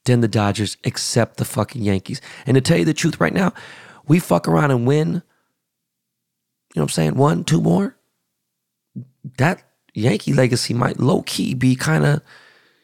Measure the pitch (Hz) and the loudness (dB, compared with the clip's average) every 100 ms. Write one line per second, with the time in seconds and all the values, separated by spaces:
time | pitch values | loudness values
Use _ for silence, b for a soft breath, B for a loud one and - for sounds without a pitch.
0 | - 123 113 110 104 98 101 - 139 - | 0 2 2 2 0 0 -4 -4 -8 -6
1 | - 123 110 - 123 - 104 123 101 95 | -2 0 0 -2 -6 -4 -6 -4 -2 -2
2 | - 135 B B - 131 127 170 165 151 | -4 -14 B B 0 2 4 2 2 0
3 | 160 - 170 180 185 - B B B B | -2 0 -2 0 -2 -4 B B B B
4 | - 175 - 175 170 165 147 127 120 147 | 0 0 2 0 2 0 2 0 2 0
5 | 165 165 - _ _ _ _ _ _ _ | 0 -4 -8 _ _ _ _ _ _ _
6 | _ _ _ _ _ _ _ 87 71 - | _ _ _ _ _ _ _ -4 -2 0
7 | 78 - 143 170 175 160 160 180 202 - | 0 2 2 2 0 0 2 0 0 -8
8 | _ _ _ _ _ _ _ _ _ - | _ _ _ _ _ _ _ _ _ -18
9 | - _ 131 - 147 180 _ _ _ - | -18 _ -10 -2 -2 -2 _ _ _ -2
10 | 113 - - 139 127 120 - 120 135 - | 0 0 0 2 2 2 -2 -2 -2 0
11 | 127 185 - - - 127 127 127 156 156 | 0 0 -2 -6 -4 0 0 0 0 2
12 | 147 147 - b b b b b | 2 0 -4 b b b b b